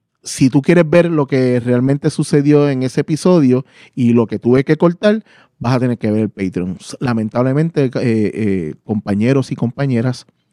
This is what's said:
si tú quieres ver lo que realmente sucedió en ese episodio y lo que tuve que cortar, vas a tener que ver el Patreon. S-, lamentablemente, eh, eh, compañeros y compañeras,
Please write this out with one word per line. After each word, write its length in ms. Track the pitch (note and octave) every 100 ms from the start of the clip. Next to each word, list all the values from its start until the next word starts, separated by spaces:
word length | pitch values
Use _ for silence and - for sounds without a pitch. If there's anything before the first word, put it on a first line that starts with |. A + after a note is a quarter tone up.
| _ _
si 260 | - - C3+
tú 120 | C#3+
quieres 260 | C3+ F3 D#3
ver 180 | F3 E3+
lo 160 | D#3+ C3+
que 340 | C3+ B2+ B2
realmente 500 | A#2+ B2 C3 C#3+ D#3
sucedió 580 | - D3+ D3 C#3+ D3 C#3+
en 140 | C3
ese 180 | B2+ -
episodio 640 | C#3+ D#3 F#3 F3+ C3 B2+ - _ - -
y 180 | A#2+
lo 140 | A#2 A2+
que 100 | G#2+
tuve 240 | A#2 C3
que 140 | C#3 D#3
cortar, 460 | F3 F3 G#3 A3 - _ _ -
vas 140 | A#2 B2+
a 40 |
tener 180 | B2 A#2
que 140 | A2
ver 100 | G#2+
el 60 | G#2+
Patreon. 460 | - F#2+ F2 F2+ F2
S-, 160 | - -
lamentablemente, 840 | C3 A2+ G#2+ C3 C3 C#3 E3 D#3 C3
eh, 60 | B2
eh, 760 | A#2+ A2+ G#2 - G#2+ F#2+ D#2 D2+
compañeros 680 | - G#2+ G#2 G2+ A#2 C3+ B2+
y 40 | B2
compañeras, 720 | A#2+ - C#3 A#2 B2+ B2 - _ _